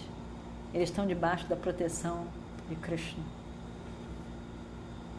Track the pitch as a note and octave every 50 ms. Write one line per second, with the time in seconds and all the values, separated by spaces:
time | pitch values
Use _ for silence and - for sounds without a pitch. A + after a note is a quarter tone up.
0 | - - - - - - - - - - - - - - - F3 F3 E3+ - G3+
1 | G3+ F#3+ F3 E3+ E3 E3 F3+ E3+ - - E3+ E3+ - F#3 E3+ - F3 E3 E3 -
2 | - E3+ E3+ F3 E3+ E3+ - - - - - - - - D#3+ D#3+ - - E3+ E3
3 | - - - D#3+ D#3 - - - - - - - - - - - - - - -
4 | - - - - - - - - - - - - - - - - - - - -
5 | - - -